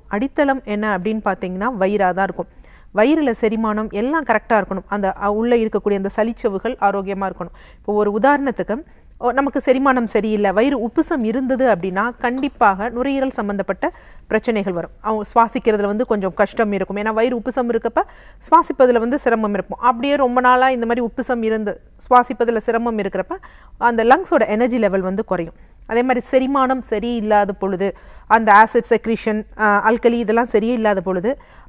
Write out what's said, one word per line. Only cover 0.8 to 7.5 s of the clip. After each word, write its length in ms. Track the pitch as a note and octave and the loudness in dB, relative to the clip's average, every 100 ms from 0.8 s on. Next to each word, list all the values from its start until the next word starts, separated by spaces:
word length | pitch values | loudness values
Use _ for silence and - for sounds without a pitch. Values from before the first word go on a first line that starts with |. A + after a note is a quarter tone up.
| G#3+ F#3+ | -2 -2
அப்படின்னு 220 | G#3+ A3 | -2 -4
பார்த்தீங்கன்னா 440 | G3+ F#3 F#3 F#3 A3+ A3 | -4 -4 -6 -4 -4 -2
வயிறா 320 | F#3+ G#3 F#3 | 0 2 0
தான் 120 | F3 | 0
இருக்கும். 240 | G3 F3+ - - - - - | -2 -4 -12 -16 -20 -20 -4
வயிறுல 400 | F#3+ B3 D#4+ C#4 A3 | 2 4 4 0 0
செரிமானம் 500 | A3 A3 A3 G#3+ A3 | -2 0 -2 -2 -4
எல்லாம் 340 | F#3+ B3 D#4+ | -4 -2 -2
கரெக்டா 280 | B3+ G#3+ - | 0 0 2
இருக்கணும். 320 | A3 F#3 F#3+ - | 0 0 -6 -6
அந்த, 280 | G#3 F#3+ - | -4 -4 -2
அ, 100 | G3+ | -2
உள்ள 240 | G#3 A#3+ A#3+ | -2 0 2
இருக்கக்கூடிய 400 | A3 G3+ G#3 G3 | 0 -2 -2 -2
அந்த 140 | G3 A3 | -2 -2
சளிச்சவுகள் 600 | A3 A3 A3+ F#3+ A3+ - | -4 -2 -4 -4 -6 -2
ஆரோக்கியமா 500 | G3 G3+ F#3+ G3 F#3+ | 0 0 -4 -6 -6
இருக்கணும். 240 | - E3+ | -8 -12